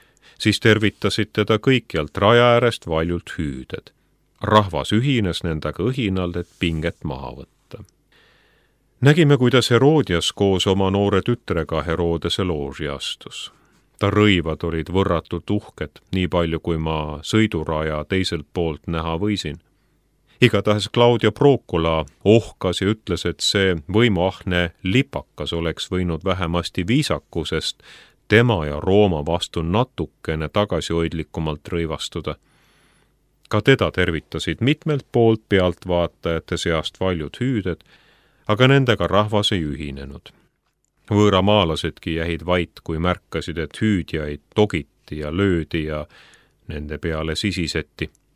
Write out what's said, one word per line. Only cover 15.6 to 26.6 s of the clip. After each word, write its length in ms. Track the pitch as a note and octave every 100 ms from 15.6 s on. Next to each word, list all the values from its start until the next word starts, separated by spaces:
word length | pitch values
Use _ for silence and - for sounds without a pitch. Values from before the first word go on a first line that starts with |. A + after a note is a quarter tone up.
| - - D2+ - _
nii 140 | F#2+ F2
palju 300 | F2 E2+ D#2+
kui 180 | - D#2+
ma 400 | D#2+ D#2 D2+ D2 -
sõiduraja 800 | A2 A2 E2 D#2 D#2 D#2 D2+ D2
teiselt 400 | F#2+ F#2 E2 -
poolt 320 | F#2 E2 D2 -
näha 300 | E2 E2 E2
võisin. 400 | G#2+ G2 D2+ D#2+ _ _ _ _ _ _ _ _
Igatahes 480 | B2 G2+ G#2 G#2+ F#2+
Claudia 380 | A#2+ A#2+ A#2 A2
Procula 720 | - C#3+ C3 - E2+ E2 D#2+ D#2 _
ohkas 580 | G2 A2+ - - F#2 E2+
ja 100 | F#2+
ütles, 320 | A2 - E2 F2+
et 160 | E2
see 320 | - G2+ F#2+ E2+ C#2+
võimuahne 800 | G2+ A#2+ F2+ F#2 - G2 F2 E2+ -
lipakas 720 | F#2 A#2+ C#3 C#2 - - D2
oleks 360 | E2+ E2 D#2 -
võinud 320 | F2+ F2+ E2
vähemasti 640 | F#2+ F#2 E2+ E2+